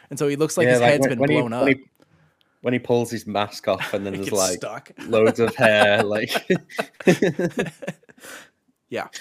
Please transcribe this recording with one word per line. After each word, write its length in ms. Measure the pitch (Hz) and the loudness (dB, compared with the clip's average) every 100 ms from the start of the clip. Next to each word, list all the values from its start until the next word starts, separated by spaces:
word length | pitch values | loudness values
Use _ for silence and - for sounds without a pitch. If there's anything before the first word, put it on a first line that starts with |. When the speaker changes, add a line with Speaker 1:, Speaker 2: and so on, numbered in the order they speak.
| - | -14
Speaker 1:
And 80 | 143 | -4
so 100 | 143 | -4
he 80 | 143 | 0
looks 200 | 156 185 | -2 2
like 100 | 127 | 4
Speaker 2:
Yeah, 60 | |
Speaker 1:
his 60 | 123 | 4
Speaker 2:
like, 100 | 120 | 4
Speaker 1:
head's 100 | 143 | 4
Speaker 2:
when, 80 | 135 | 2
Speaker 1:
been 80 | 120 | 2
Speaker 2:
when 120 | 143 | 2
he, 60 | 151 | 2
Speaker 1:
blown 160 | 120 | 0
Speaker 2:
when 80 | 120 | 0
Speaker 1:
up. 60 | 135 | 0
Speaker 2:
he, 160 | 131 - _ _ _ _ _ _ _ | 0 -4 _ _ _ _ _ _ _
when 80 | 123 | -4
he 60 | 123 | -4
pulls 300 | - 120 117 | 0 0 0
his 160 | 110 110 | -6 -4
mask 420 | 101 104 - 107 | -4 -4 -4 -4
off 240 | 95 - | -4 -2
and 140 | 101 98 | -6 -6
then 80 | |
Speaker 1:
<laughs> 0 | |
It 20 | 95 | -6
Speaker 2:
there's, 140 | 95 | -4
Speaker 1:
gets 80 | 98 | 0
Speaker 2:
like, 180 | 95 90 | 0 -2
Speaker 1:
stuck. 340 | 110 120 - - 110 | -8 -12 -16 -16 -2
Speaker 2:
loads 320 | 110 113 117 | 2 4 2
of 160 | 113 | -2
hair, 480 | - 113 104 104 107 | 2 4 4 4 2
like 280 | 101 107 120 - - 180 - - - _ 185 | 0 -2 -4 -6 -2 -4 -4 -10 -10 _ 2
Speaker 1:
<laughs> 0 | |
Speaker 2:
<laughs> 680 | 170 180 - 175 - 170 - - - _ _ - - - _ _ _ _ | 2 0 0 -4 -4 -8 -10 -14 -14 _ _ -20 -20 -20 _ _ _ _
Speaker 1:
Yeah, 200 | 110 - - | -10 -8 -14